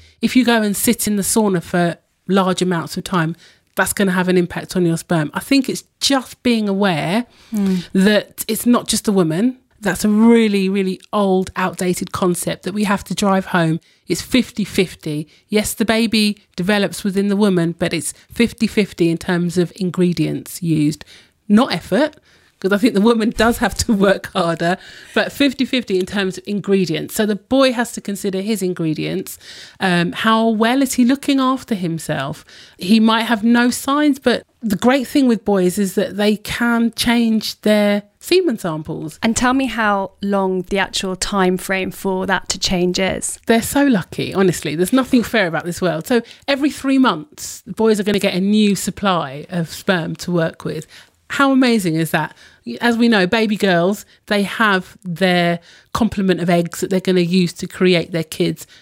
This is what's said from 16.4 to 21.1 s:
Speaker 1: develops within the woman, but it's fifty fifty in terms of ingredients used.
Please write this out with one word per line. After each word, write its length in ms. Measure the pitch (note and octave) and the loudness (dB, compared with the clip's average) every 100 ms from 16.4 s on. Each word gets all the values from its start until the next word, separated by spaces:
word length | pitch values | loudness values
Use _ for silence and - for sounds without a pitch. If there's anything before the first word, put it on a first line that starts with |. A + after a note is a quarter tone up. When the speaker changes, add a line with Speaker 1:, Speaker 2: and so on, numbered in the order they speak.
| _ - | _ -4
Speaker 1:
develops 480 | F3+ G#3 G3 - G3+ | 0 0 0 -2 -4
within 240 | F#3+ G3+ | -2 0
the 80 | G3 | 2
woman, 380 | G#3 F3+ E3+ E3+ | 2 2 0 -2
but 140 | F3 | -4
it's 200 | E3 - - _ | -4 -6 -12 _
fifty 380 | - A#3 - A3 | -2 -2 0 -2
fifty 420 | - F#3+ - E3 | 0 -2 0 0
in 80 | E3 | 0
terms 400 | - F3 F3 F3 | -2 -2 0 0
of 140 | F3 - | -2 -4
ingredients 840 | F3+ F#3 F3+ E3+ D3+ C#3+ - - | -4 0 0 0 -2 -4 -10 -8
used. 440 | E3 D#3 D3+ D#3 - | -2 0 0 -2 -10